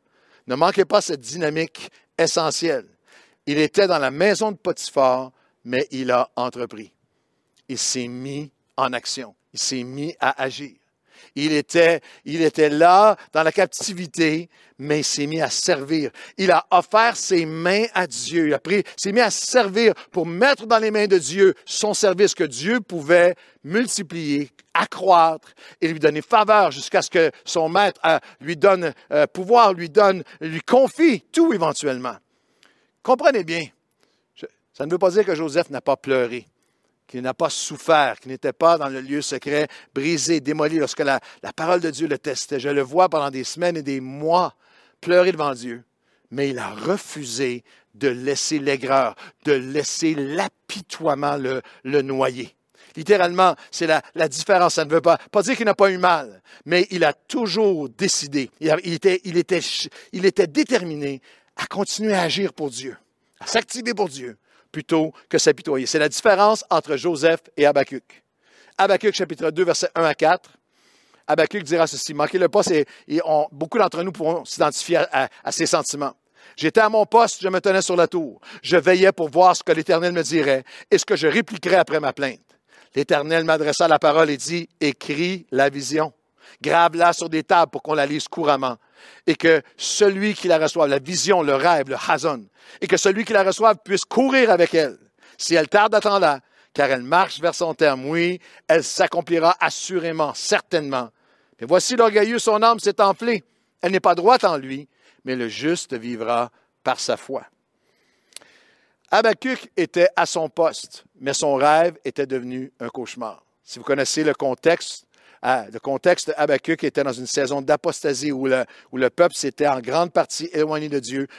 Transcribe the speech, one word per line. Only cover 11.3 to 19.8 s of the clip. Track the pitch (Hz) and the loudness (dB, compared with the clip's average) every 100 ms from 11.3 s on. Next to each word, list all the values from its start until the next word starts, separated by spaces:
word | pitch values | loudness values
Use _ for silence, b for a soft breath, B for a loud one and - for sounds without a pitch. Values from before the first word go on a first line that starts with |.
Il | 139 151 | -6 -2
était, | 156 - 170 165 165 B B 143 | 0 0 4 4 2 B B -10
il | 165 | 0
était | 156 160 151 | 0 4 2
là, | 147 170 190 214 196 B | 6 6 8 6 4 B
dans | 156 | 0
la | 160 | 0
captivité, | 208 185 - - 180 170 175 160 160 170 b b - | 2 -2 -2 -10 -10 -10 0 0 0 -8 b b -14
mais | 143 151 | -4 -2
il | |
s'est | 135 - 143 | -2 -4 -4
mis | 160 | -4
à | 135 | -4
servir. | - - 151 135 160 135 - B - | -2 -2 -2 -2 -4 -4 -10 B -4
Il | 190 | 2
a | 165 - | 2 4
offert | 180 - 214 233 196 | 0 2 2 2 0
ses | - 175 160 | 0 0 0
mains | 160 175 202 233 | -4 -2 0 0
à | 190 180 | -2 -4
Dieu. | - - 165 151 | -6 -6 -2 0
Il | |
a | 139 | -2
pris, | 160 202 - B | -2 -2 -4 B
s'est | 196 | -2
mis | 220 | 0
à | 220 | 0
servir | - - - 196 196 | -2 -2 0 0 2